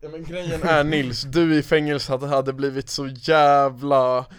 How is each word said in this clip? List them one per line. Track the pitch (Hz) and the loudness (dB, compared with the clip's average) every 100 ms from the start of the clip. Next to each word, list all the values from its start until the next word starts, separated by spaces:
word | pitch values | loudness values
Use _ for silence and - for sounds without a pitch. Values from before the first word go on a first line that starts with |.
ja, | 156 | -16
men | 160 | -14
grejen | 165 180 170 160 | -12 -10 -8 -4
är, | 170 151 | 0 2
Nils, | 151 151 127 113 | 2 0 -2 -6
du | 139 156 165 156 | -4 0 2 2
i | |
fängelse | 143 156 151 143 - | 2 0 0 -4 -4
hade, | 131 143 | -6 -2
hade | 139 135 | -2 -2
blivit | 135 139 131 - | -2 -4 -4 -8
så | - 135 | -8 -10
jävla | 123 160 160 143 143 139 123 143 135 127 127 127 | -8 0 4 6 6 2 -2 0 2 2 0 -4